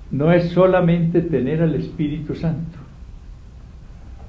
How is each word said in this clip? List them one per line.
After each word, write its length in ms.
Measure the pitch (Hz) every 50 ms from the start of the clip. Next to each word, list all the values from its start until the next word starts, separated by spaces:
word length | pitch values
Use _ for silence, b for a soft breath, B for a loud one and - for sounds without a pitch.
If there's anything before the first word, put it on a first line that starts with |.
| - -
no 200 | 143 135 147 165
es 200 | 175 170 165 -
solamente 720 | 175 180 185 185 185 180 175 165 170 170 165 165 - 170 170
tener 400 | 170 147 123 123 139 156 160 170
al 120 | 156 139
Espíritu 600 | 123 - - - - 151 143 151 - - - 135
Santo, 420 | - - 160 135 123 - - - - - - - - - - - - - - - - - - - - - - - - - - - - - - - - -